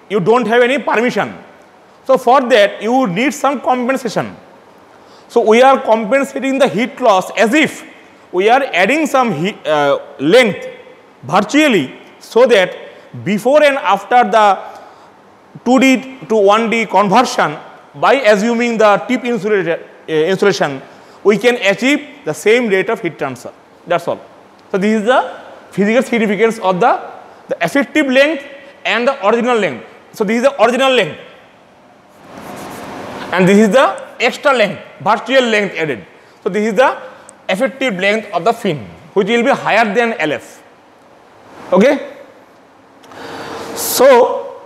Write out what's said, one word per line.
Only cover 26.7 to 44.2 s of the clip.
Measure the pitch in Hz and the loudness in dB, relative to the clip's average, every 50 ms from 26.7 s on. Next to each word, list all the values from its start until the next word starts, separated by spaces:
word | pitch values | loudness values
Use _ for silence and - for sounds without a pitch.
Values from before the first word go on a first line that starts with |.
| 190 175 | 0 2
the, | 208 269 381 - - - - - - - - - - | 2 0 0 -2 -6 -12 -18 -20 -20 -20 -20 -16 -12
the | - - - 170 | -10 -6 -4 -4
effective | 160 - 277 262 - - 302 294 | -2 0 -2 -2 -2 -2 -2 0
length | 262 254 262 277 302 330 - - - - - - - - - - | 2 2 2 2 2 0 -6 -10 -16 -20 -20 -20 -20 -16 -10 -6
and | 175 202 226 240 | -4 -2 -2 0
the | 269 269 - 190 | -2 -2 0 0
original | 202 226 233 208 254 247 | 0 0 0 0 0 0
length. | 220 190 160 123 107 - - - - - _ | 0 -2 -2 -4 -8 -14 -20 -20 -20 -20 _
So, | - - 220 | -8 -6 -4
this | 190 226 | -2 0
is | 240 233 | 0 0
the | 277 - - 214 | 0 0 0 0
original | 240 240 247 269 269 | 0 0 0 0 2
length | 254 233 185 151 110 - - - - - - - _ - _ _ _ _ _ - _ _ _ _ _ - - - - - - - - - - - - - - - - - - - - - - - | 2 0 0 -2 -6 -14 -18 -20 -20 -20 -20 -20 _ -20 _ _ _ _ _ -20 _ _ _ _ _ -20 -20 -20 -20 -20 -18 -18 -16 -16 -16 -16 -16 -16 -16 -14 -14 -14 -14 -14 -14 -14 -10 -4
and | - 180 185 | 0 2 4
this | 180 202 202 | 4 6 6
is | 220 202 | 4 4
the | 180 262 302 381 - - - - - - | 4 4 4 2 0 -4 -12 -14 -6 -2
extra | 214 254 247 - - 294 269 | -2 -2 -2 0 0 0 2
length, | 240 208 185 147 - - - - - | 2 0 -2 -2 -8 -16 -20 -14 -6
virtual | 143 190 226 - - - 262 269 247 | -2 -2 -2 -2 0 0 2 2 2
length | 226 220 208 202 180 165 | 2 0 0 -2 -2 -4
added. | 160 160 151 123 98 85 - - - - _ _ _ - | -6 -6 -6 -6 -8 -10 -18 -20 -20 -20 _ _ _ -6
So, | 220 | -4
this | 180 208 208 | -2 -2 -2
is | 226 202 | 0 2
the | 233 262 311 - - - - - - - - - - - | 2 2 2 0 -4 -12 -18 -20 -20 -20 -20 -20 -12 -6
effective | - 185 185 262 - - - 269 254 196 | -6 -4 -2 -2 -4 -4 -4 -4 -4 -4
length | 175 190 202 208 220 214 - - | -2 -2 0 -2 -2 -4 -6 -6
of | 175 170 | -2 -2
the | 226 226 | -2 -2
fin, | 233 - 190 151 139 101 87 - - - - - | -2 -2 -4 -4 -6 -8 -16 -20 -20 -14 -6 -4
which | 190 185 | -2 0
will | 190 233 240 220 | 0 0 0 0
be | 277 | 0
higher | 240 143 - 147 180 214 240 208 190 | 0 -2 0 0 0 0 0 0 0
than | 240 233 226 220 | -2 -2 -2 -4
L | - 156 151 135 | -4 -4 -4 -4
F. | 110 - - - - - - _ _ _ _ _ _ _ _ _ _ _ _ _ - - - - - - - | -6 -8 -14 -20 -20 -20 -20 _ _ _ _ _ _ _ _ _ _ _ _ _ -20 -20 -20 -20 -16 -6 -2
Okay? | 180 190 220 277 302 247 - - - - - - - - - _ _ _ _ _ _ _ _ _ _ - - - - - - - - - - - - - - - 156 | 2 2 4 2 2 0 -6 -12 -18 -20 -20 -20 -20 -20 -20 _ _ _ _ _ _ _ _ _ _ -20 -20 -20 -20 -18 -18 -16 -16 -14 -14 -14 -14 -14 -14 -12 -10
So, | - - - - - 247 285 254 233 | -8 -6 -4 0 4 6 6 6 6